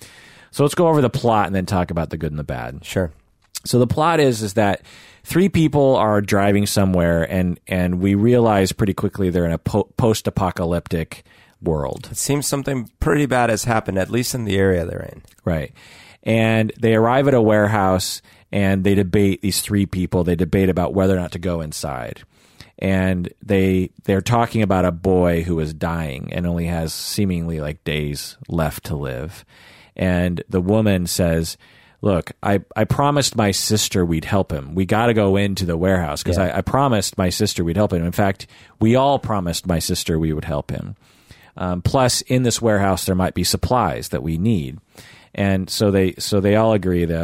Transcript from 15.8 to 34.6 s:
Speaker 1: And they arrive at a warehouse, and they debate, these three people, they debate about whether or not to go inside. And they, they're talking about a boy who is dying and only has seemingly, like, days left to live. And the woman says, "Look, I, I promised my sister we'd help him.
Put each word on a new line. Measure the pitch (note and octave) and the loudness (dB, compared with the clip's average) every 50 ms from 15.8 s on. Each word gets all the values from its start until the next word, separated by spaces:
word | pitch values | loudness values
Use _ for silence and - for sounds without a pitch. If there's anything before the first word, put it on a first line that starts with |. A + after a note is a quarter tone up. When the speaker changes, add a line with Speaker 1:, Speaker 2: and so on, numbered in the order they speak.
| - - - - - - - _ _ | -20 -20 -20 -20 -20 -20 -20 _ _
Speaker 1:
And | A2+ A2 A2+ A2+ A2+ A2+ A2+ A2 G#2+ - - | 0 2 2 2 2 2 2 0 0 0 0
they | A2+ A2+ A2+ | 2 4 4
arrive | A2 A2 A2+ B2 C3+ C#3+ C#3 | 4 4 4 4 4 4 4
at | C3 | 4
a | B2 A2 | 4 6
warehouse, | G#2+ G#2+ G#2+ G#2 G2+ G#2+ G#2+ F#2+ F#2+ F#2 F#2 F#2 - - - - - - _ _ _ | 6 6 4 4 4 2 2 2 4 2 2 0 -2 -8 -10 -14 -20 -20 _ _ _
and | - G2+ G2+ F#2+ G2 G2 F#2 | -2 0 2 2 2 2 2
they | G2+ G2+ | 2 4
debate, | F#2+ G2+ F2+ E2 G#2+ G2+ G2 F#2+ - - | 4 2 2 2 2 2 2 2 0 -2
these | G2+ F2 - | -2 -2 -2
three | - - G#2 G2+ G2 | -2 0 0 0 0
people, | F2+ - F#2 F2+ E2+ - F#2 F2 | 0 0 -2 -2 0 0 0 0
they | E2+ F2 | 0 0
debate | E2 F#2 E2 - G2+ F#2+ F#2 | 0 0 0 2 2 2 2
about | F2 E2+ F2 D2 C#2 | 2 0 -2 0 0
whether | G2 F#2+ F#2+ G2 | 2 2 2 2
or | F#2 | 0
not | F2+ E2 - | -2 -4 -8
to | F2+ | -6
go | E2+ F#2 F2 E2+ | -6 -4 -4 -4
inside. | D#2+ D2+ D2+ - - D#2 C#2 B1 A#1+ A1+ - - - _ _ _ _ _ _ _ - - _ - | -6 -8 -8 -8 -8 -8 -6 -8 -8 -10 -12 -16 -20 _ _ _ _ _ _ _ -20 -20 _ -6
And | - F#2+ F#2+ F#2+ F#2 F#2 F#2+ F2+ F2+ F2+ - _ - | -4 -2 0 0 0 0 0 -2 -4 -6 -8 _ -6
they, | - G2+ F#2+ F#2+ F#2+ F#2+ F#2 F#2 - - - _ | -2 0 2 2 2 2 2 0 -2 -6 -8 _
they're | - G2+ F#2+ | 0 0 0
talking | F#2 - A#2+ A#2 A#2 A2+ - A2+ A2 | 0 0 2 2 2 0 0 -2 0
about | F#2+ G2 F#2 F2+ | 2 2 2 2
a | F2+ E2+ | 0 0
boy | E2 E2+ F#2+ F#2 F2+ F2+ F2 E2+ E2 E2 | 0 0 2 2 4 4 2 2 0 0
who | F2 F2 E2 | -2 -2 -2
is | D#2 D2+ D#2 | -2 -4 -4
dying | D2+ E2+ E2+ E2+ E2+ E2 D#2 C2+ - - G1+ G1+ | -6 -6 -4 -4 -4 -4 -6 -6 -8 -10 -8 -6
and | - F2 | -4 -4
only | F2 E2+ F2 E2+ | -2 -2 -2 -2
has | E2 F2 E2+ E2 D#2+ - | -4 -4 -4 -4 -6 -6
seemingly, | - - - - - G#2 G2 F#2 E2+ E2 E2 E2 D#2 | -8 -10 -8 -4 -2 -2 -2 -2 -2 -4 -4 -6 -6
like, | D2+ D2 D2 - _ | -6 -6 -8 -8 _
days | - D2+ D2+ D2 D2 D2 C#2+ - - - - - - | -4 -4 -4 -4 -4 -6 -8 -10 -14 -16 -18 -12 -6
left | - E2+ D#2+ D2+ - - - | -4 -2 -2 -2 -4 -6 -8
to | - E2 | -8 -8
live. | C#2+ C#2+ C2+ B1+ A#1+ C#2 E2 F#2+ - - _ _ - - - - - - _ _ | -6 -6 -6 -8 -8 -10 -10 -12 -16 -20 _ _ -20 -20 -20 -20 -20 -20 _ _
And | - - F#2 F2+ F2 F2+ F2+ F2 E2+ - - | -4 -2 0 0 0 0 -2 -2 -6 -8 -4
the | - F#2 | -2 -2
woman | F2 F#2 G#2 A2 A2 G#2+ G2 F#2 F2+ | 0 2 2 2 4 2 2 0 0
says, | E2+ - - F#2+ E2+ E2 E2 E2 D#2+ - - _ _ _ _ _ _ _ _ | -2 -2 0 0 2 2 0 -2 -4 -6 -12 _ _ _ _ _ _ _ _
"Look, | - G#2 G2 E2+ D#2+ - - - - | -2 0 0 0 -2 -4 -12 -8 -2
I, | G#2 G2+ G2 - - - | 0 0 0 -2 -4 -4
I | - A2 | -4 -2
promised | - - - C#3+ C#3+ D3 D3 C3 - - | 0 0 0 2 2 2 0 0 0 0
my | - A2 G#2 | 0 0 0
sister | F#2+ - - - C#3 C#3 - - - G2+ F2+ | 0 0 -2 0 0 0 0 0 0 0 0
we'd | E2+ E2 D#2+ D#2 | 2 0 -2 -2
help | - - G2+ F#2 - | 0 0 0 0 0
him. | - D2 | -4 -8